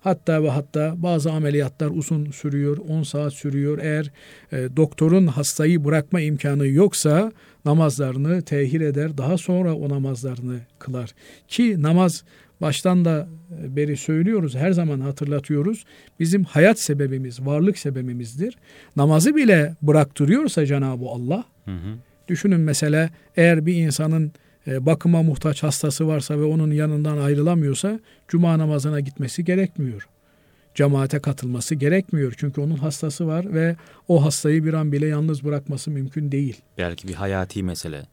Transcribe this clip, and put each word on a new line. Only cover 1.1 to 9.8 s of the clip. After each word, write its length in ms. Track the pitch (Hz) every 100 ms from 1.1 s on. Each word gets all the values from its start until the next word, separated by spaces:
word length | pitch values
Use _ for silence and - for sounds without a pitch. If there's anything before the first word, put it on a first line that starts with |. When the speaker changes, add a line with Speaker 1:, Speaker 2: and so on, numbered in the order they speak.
| 170 151
Speaker 1:
ameliyatlar 580 | 156 147 147 143 - 151
uzun 420 | 170 143 160 147
sürüyor, 460 | 139 147 143 143 147 160
on 140 | 160
saat 300 | 147 147 147
sürüyor. 460 | 143 147 139 143 147
Eğer, 300 | 156 151 147 - - - _
e, 260 | 135 127 127
doktorun 500 | 151 - 160 185 175
hastayı 580 | 131 143 - 156 170 143
bırakma 360 | 156 147 180
imkanı 460 | 151 147 143 143 139
yoksa 640 | 139 196 - 156 151 226 - _ _ 151
namazlarını 760 | 156 156 131 135 127 147 180
tehir 400 | - 143 135 160
eder, 360 | 151 139 156 143
daha 200 | 135 180
sonra 380 | - 180 180
o 140 | 160